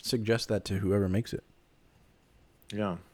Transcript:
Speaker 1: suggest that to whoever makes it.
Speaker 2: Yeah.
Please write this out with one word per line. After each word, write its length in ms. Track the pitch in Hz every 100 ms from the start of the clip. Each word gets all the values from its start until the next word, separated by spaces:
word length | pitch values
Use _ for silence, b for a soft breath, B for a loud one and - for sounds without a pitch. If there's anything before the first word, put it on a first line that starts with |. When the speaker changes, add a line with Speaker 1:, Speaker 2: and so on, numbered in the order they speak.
Speaker 1:
suggest 440 | - 120 107 117 -
that 160 | 104 -
to 120 | 95
whoever 300 | 95 101 95
makes 240 | 95 117
it. 100 | - - _ _ _ _ _ _ _ _ _ _ _ -
Speaker 2:
Yeah. 260 | 104 101 87 -